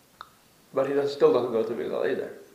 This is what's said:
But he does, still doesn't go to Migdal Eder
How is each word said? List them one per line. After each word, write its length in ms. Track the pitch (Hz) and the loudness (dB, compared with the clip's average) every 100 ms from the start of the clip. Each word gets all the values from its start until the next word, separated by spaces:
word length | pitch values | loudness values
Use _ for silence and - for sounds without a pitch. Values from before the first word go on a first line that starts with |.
| _ - - _ _ _ _ | _ -20 -20 _ _ _ _
But 140 | 135 135 | -2 0
he 80 | |
does, 180 | 139 143 | 0 0
still 200 | - 160 | 4 4
doesn't 180 | 123 120 | 4 2
go 120 | 110 | 0
to 60 | 113 | -2
Migdal 340 | 117 - 60 - | -4 -4 -2 -2
Eder 240 | - - - - | -2 -6 -12 -20